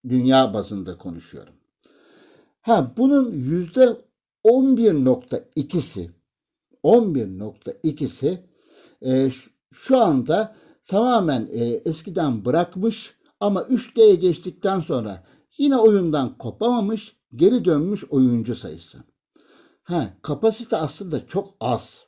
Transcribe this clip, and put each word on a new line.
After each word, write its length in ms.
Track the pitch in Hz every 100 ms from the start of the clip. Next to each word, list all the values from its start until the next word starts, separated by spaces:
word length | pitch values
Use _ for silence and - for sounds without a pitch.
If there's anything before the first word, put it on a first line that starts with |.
| 127
Dünya 440 | 127 123 131 123
bazında 440 | 104 95 101 92 85
konuşuyorum. 560 | 95 82 - - - _ _ _ _ _ _ _ _ _ _ _
Ha, 320 | - 220 127 220
bunun 340 | 262 285 247
yüzde 680 | 165 127 175 170 262 254 226 _ _ _ _
on 340 | 220 254 269 240
bir 160 | 226
nokta 460 | 156 127 127 - 123 - -
ikisi, 560 | 139 175 - 101 85 _ _ _ _ _ _ _
on 320 | 151 233 214 139
bir 240 | 104 92
nokta 340 | 107 - - -
ikisi, 600 | 160 - 139 - 139 180 _ _ _ _ _ _
e, 300 | 131 131 135
şu, 200 | 131 - _ _
şu 260 | - - 262
anda 580 | 208 135 110 175 214 _ _ _ _
tamamen, 600 | 190 247 240 170 127 107
e, 120 | 113 117
eskiden 800 | - - 156 - 180 151 113 101
bırakmış 680 | 151 175 185 226 214 - _ _ _
ama 240 | 208 190
üç 320 | - 254 - -
D'ye 200 | 220 180
geçtikten 640 | 185 160 185 - 196 190
sonra 440 | 160 139 107 92 _ _ _ -
yine 200 | 277 262
oyundan 600 | 220 202 175 147 123 -
kopamamış, 800 | 117 - 233 240 202 220 - _ _ 117
geri 300 | 180 247 175
dönmüş 400 | 151 175 202 -
oyuncu 460 | 143 127 120 110 110
sayısı. 420 | 90 80 - - - _ _ _ _ _ _ _
Ha, 300 | - 170 131 -
kapasite 560 | - 147 220 214 233 -
aslında 500 | 156 - 190 147 -
çok 280 | 185 196 _
az 440 | 117 139 - -